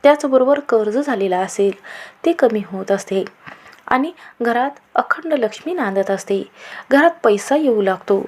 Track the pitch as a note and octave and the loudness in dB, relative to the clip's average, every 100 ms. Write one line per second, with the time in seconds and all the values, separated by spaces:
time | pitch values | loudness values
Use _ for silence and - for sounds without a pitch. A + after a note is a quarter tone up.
0 | C#4+ D4 C#4+ C4 B3+ C#4+ C#4+ A3+ G#3+ A3+ | 6 4 2 2 4 0 2 0 0 -2
1 | C#4+ A3+ G3 F3+ F#3+ - G3 F#3+ - - | -2 -2 -2 -2 -2 0 -2 -2 -16 -20
2 | - _ E4 E4+ B3+ G#3+ G3 F#3+ F#3+ G3 | -20 _ -2 2 2 0 -6 -10 -2 -4
3 | - F#3+ - _ - - - - - B3+ | -2 -4 -4 _ -20 -20 -20 -20 -2 -2
4 | D#4 F4+ - _ A#3+ A#3 C#4 C#4+ _ - | -2 -8 -20 _ -2 0 -2 -6 _ -4
5 | - - D#4+ D4 G#3+ - D#4 F4+ A3 G3 | -2 -4 -2 -2 -2 -4 -8 -4 -2 -2
6 | F#3+ F#3+ - G3 G3 - - - - C#4 | -2 -4 -4 -6 -6 -16 -20 -20 2 4
7 | E4 E4 A#3 G#3 - C#4+ D4 A3 F#3+ F#3 | 4 2 2 2 0 0 2 2 0 -2
8 | - G3 | 0 0